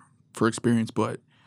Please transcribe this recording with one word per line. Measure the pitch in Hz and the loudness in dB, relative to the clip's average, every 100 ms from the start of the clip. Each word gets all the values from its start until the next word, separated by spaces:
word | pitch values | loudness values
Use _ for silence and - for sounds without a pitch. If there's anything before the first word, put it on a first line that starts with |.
| - _ _ | -12 _ _
for | - 113 | -2 0
experience, | - 120 117 110 | 0 0 0 0
but | - 110 - _ _ | -2 -2 -4 _ _